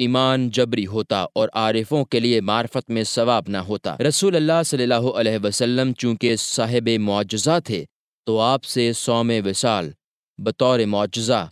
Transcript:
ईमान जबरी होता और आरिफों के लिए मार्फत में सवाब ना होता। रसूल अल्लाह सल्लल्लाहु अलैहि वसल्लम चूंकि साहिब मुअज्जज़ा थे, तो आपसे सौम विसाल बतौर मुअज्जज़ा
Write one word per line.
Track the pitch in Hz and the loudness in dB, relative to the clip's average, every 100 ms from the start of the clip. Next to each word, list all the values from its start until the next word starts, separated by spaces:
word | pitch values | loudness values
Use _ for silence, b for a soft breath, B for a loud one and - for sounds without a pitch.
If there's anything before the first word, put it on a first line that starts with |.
ईमान | 123 127 131 131 123 | 0 2 2 2 0
जबरी | 110 120 113 95 | 0 0 0 -4
होता | 107 104 101 90 | -4 -2 -2 -2
और | - 110 110 | -2 -2 0
आरिफों | 110 113 110 151 | 0 0 0 -2
के | 135 120 | 0 0
लिए | 120 117 | 2 2
मार्फत | 98 110 117 131 - | 2 0 0 -6 -4
में | 113 107 | -4 -2
सवाब | - 117 117 95 | 0 2 2 0
ना | 98 | -6
होता। | 92 104 98 76 | -4 -6 -6 -2
रसूल | 139 147 196 175 | 0 2 2 2
अल्लाह | 156 165 | 2 0
सल्लल्लाहु | 165 139 123 120 123 | 0 -2 0 2 0
अलैहि | 120 113 110 | 0 0 0
वसल्लम | 101 - 120 123 131 | -2 0 0 2 0
चूंकि | 127 123 113 120 113 | 0 -2 0 0 0
साहिब | - - 113 120 117 113 | -2 -2 0 0 0 0
मुअज्जज़ा | 104 101 101 107 143 170 | 2 0 0 -2 0 0
थे, | - 101 73 _ _ _ - | -2 -8 -8 _ _ _ -2
तो | 110 | 2
आपसे | 113 135 - 131 117 | 2 0 -2 0 0
सौम | 113 - 117 117 117 | 0 0 0 2 0
विसाल | 98 95 123 107 80 - _ _ _ - | 0 -2 0 0 -4 -10 _ _ _ -6
बतौर | 107 - 127 123 107 | -6 0 2 4 2
मुअज्जज़ा | 101 104 117 113 120 82 | 0 0 -2 0 0 -2